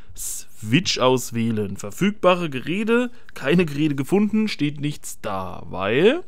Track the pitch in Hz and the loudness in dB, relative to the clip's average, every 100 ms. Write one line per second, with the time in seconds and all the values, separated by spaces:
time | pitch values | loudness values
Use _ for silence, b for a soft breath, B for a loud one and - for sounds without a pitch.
0 | b - - - - - 107 135 - - | b -8 -8 -8 -10 -10 4 4 4 2
1 | 127 127 - 113 113 110 101 98 104 - | 4 2 0 -2 0 0 -2 -6 -8 -2
2 | 190 208 180 175 170 131 131 185 220 233 | -2 2 2 4 0 -6 -6 -4 2 2
3 | 247 b b - 135 175 170 143 156 139 | 0 b b -6 2 4 2 2 0 0
4 | 135 190 214 214 214 - 147 147 143 147 | 2 2 2 2 -2 -2 -4 -2 -6 -6
5 | - - 110 95 92 82 87 90 98 123 | -10 -8 -6 -4 -6 -8 -8 -4 0 4
6 | 190 330 | 4 4